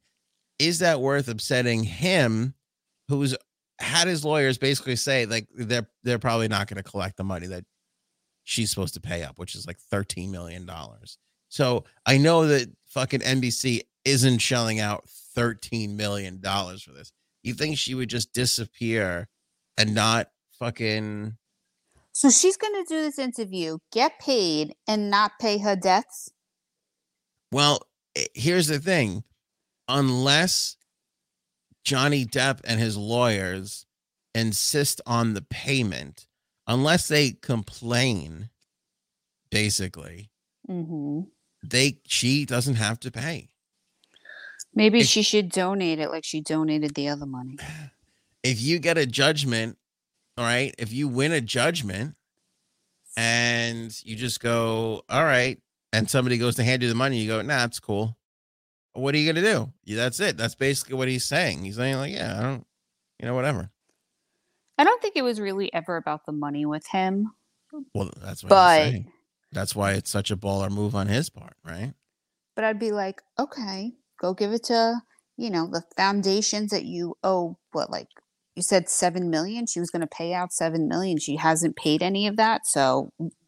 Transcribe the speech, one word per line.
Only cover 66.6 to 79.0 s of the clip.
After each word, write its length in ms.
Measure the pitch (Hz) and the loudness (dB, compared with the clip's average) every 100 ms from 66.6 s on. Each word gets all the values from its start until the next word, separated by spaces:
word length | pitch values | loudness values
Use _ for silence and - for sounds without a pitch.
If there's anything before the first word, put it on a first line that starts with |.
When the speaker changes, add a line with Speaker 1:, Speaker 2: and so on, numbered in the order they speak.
| 147 | -4
Speaker 2:
with 180 | 151 | -6
him. 460 | - 190 185 196 214 - _ _ _ 302 269 | -4 -2 0 0 -2 -6 _ _ _ -16 -8
Speaker 1:
Well, 160 | 101 98 - | -6 -6 -10
that's 220 | 95 - | -14 -6
what 60 | 95 | 6
Speaker 2:
But 340 | 190 180 160 | 8 10 8
Speaker 1:
he's 80 | 151 | 4
saying. 200 | 110 113 _ _ _ _ | 0 -6 _ _ _ _
That's 220 | - 98 | -6 -4
why 180 | 104 98 | 0 0
it's 180 | 98 - | 0 -2
such 180 | 101 - | -4 -2
a 80 | 98 | -4
baller 320 | 101 98 98 | -2 -2 -2
move 240 | 101 104 | -2 -2
on 140 | 101 101 | 0 0
his 240 | 117 170 | 0 -2
part, 240 | - - - | -8 -20 -20
right? 300 | 82 85 131 - _ _ _ _ _ | -14 -10 -10 -12 _ _ _ _ _
Speaker 2:
But 80 | - | -2
I'd 120 | 220 208 | -2 0
be 140 | 226 | -2
like, 320 | 208 190 - _ - | -4 -6 -10 _ -6
"Okay, 540 | 285 - 208 190 226 - _ - | -6 -6 -8 -8 -10 -12 _ -6
go 140 | 180 | -4
give 160 | 190 208 | -2 -2
it 140 | 226 | -2
to, 360 | 233 233 226 233 - _ _ | 0 2 2 0 -6 _ _
you 140 | - 233 | -8 -4
know, 160 | 175 | -2
the 160 | 170 165 - - | -2 -4 -6 0
foundations 720 | 196 202 190 196 208 208 208 | 2 2 2 2 0 -2 -2
that 160 | 202 | -4
you 320 | - 175 175 - | -4 -6 -6 -4
owe," 340 | 190 185 170 175 _ | 0 0 -2 -8 _
what, 180 | 156 - | -6 -6
like, 180 | - - - _ _ _ - | -8 -12 -20 _ _ _ -6
you 40 | |
said 260 | - 190 180 | 2 2 2
seven 400 | - | 0